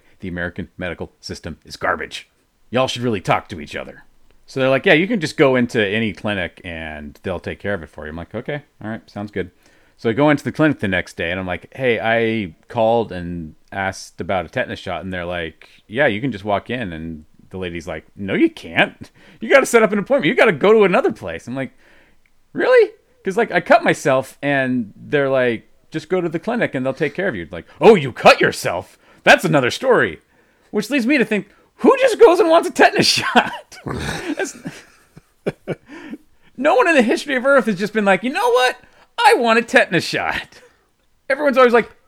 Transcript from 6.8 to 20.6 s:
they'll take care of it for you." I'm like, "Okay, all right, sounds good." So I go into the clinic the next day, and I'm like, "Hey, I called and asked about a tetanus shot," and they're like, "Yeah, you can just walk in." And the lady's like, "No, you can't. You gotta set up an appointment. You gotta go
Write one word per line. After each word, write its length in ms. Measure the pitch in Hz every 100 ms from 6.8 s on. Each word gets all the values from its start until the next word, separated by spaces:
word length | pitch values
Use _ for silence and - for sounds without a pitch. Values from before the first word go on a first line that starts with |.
| 80 76 73 71
they'll 160 | 101 87
take 200 | - 82
care 160 | 101 101
of 80 |
it 60 | 78
for 160 | - 76
you." 40 |
I'm 60 | 80
like, 160 | 85 107
"Okay, 280 | 123 143 - _
all 60 | 107
right, 180 | 110 -
sounds 200 | - 104
good." 200 | 101 92 _ _ _ _ _
So 120 | 117
I 40 |
go 160 | 110 147
into 140 | 143
the 80 | 127
clinic 280 | 117 156 135
the 80 | 104
next 300 | 92 - -
day, 120 | 85
and 80 | 90
I'm 80 | 92
like, 260 | 90 - -
"Hey, 240 | 131 110
I 560 | 107 113 113 113 95 78 -
called 440 | 120 113 117 104
and 440 | 90 87 87 78 - _
asked 480 | 98 95 92 - -
about 240 | 87 95 80
a 40 |
tetanus 300 | 127 - 107
shot," 240 | - 87
and 80 | 92
they're 120 | 92 87
like, 420 | 87 82 - - _ -
"Yeah, 200 | 107 143
you 120 | 202
can 100 | 139
just 120 | 104 104
walk 240 | 98 -
in." 240 | 123 104
And 320 | 80 82 80 78 _ _
the 80 | 92
lady's 300 | 92 85 80
like, 180 | 80 - -
"No, 180 | 98 151
you 140 | 330
can't. 600 | - - 87 175 - - _ - -
You 80 | 226
gotta 160 | 359 -
set 160 | 233
up 80 | 220
an 80 | 208
appointment. 280 | 196 269 151
You 60 | 254
gotta 160 | 233
go 180 | 151